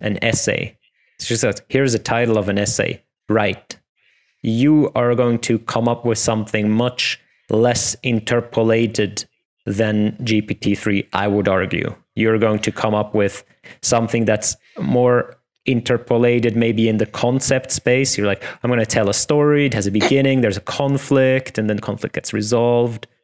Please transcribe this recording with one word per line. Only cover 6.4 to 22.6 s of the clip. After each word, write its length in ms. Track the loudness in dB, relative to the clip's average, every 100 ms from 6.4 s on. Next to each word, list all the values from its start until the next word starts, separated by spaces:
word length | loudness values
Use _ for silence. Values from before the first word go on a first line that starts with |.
| -2 -2 0
much 480 | 2 0 -2 -6 -6 _ _ -4
less 460 | 2 2 2 -2 -4
interpolated 1200 | -2 -2 0 -2 -2 0 2 2 0 0 -4 -4 -12 _ _ _ -6
than 520 | -2 0 0 0 -2 -2
G 160 | 0
P 120 | -2 -4
T 200 | -2 -2
three, 320 | 0 -2 -2
I 160 | -2 0
would 180 | 0 2
argue. 480 | 0 0 -4 -6 -10 _ -2
You're 220 | 0 2
going 220 | 2 0
to 120 | -4
come 220 | -4 0
up 220 | 0 0 0
with 300 | -2 -4 -18 _ -20 -10
something 440 | 0 0 2 0 0
that's 320 | 0 -2 -6 _ -8
more 600 | -2 2 2 2 -2 -10 _ _ -2
interpolated, 880 | -2 0 -2 0 2 4 4 2 2
maybe 340 | 0 2 2
in 80 | 2
the 80 | -2
concept 680 | -2 0 0 0 -2 -2
space. 460 | -4 0 2 2 0
You're 80 | 0
like, 180 | -2 -6 -6
"I'm 80 | -2
gonna 140 | 0 0
tell 240 | 0 0
a 40 |
story, 520 | 0 0 2 4 4 2
it 60 | 0
has 100 | 0
a 60 |
beginning, 500 | 0 2 2 2 2
there's 160 | 2 -2
a 40 |
conflict, 1000 | -6 -4 -2 -2 0 2 4 2 -2 -4
and 100 | -2
then 100 | -2
conflict 360 | -4 -6 -6 -8
gets 180 | -6
resolved." 720 | -4 0 2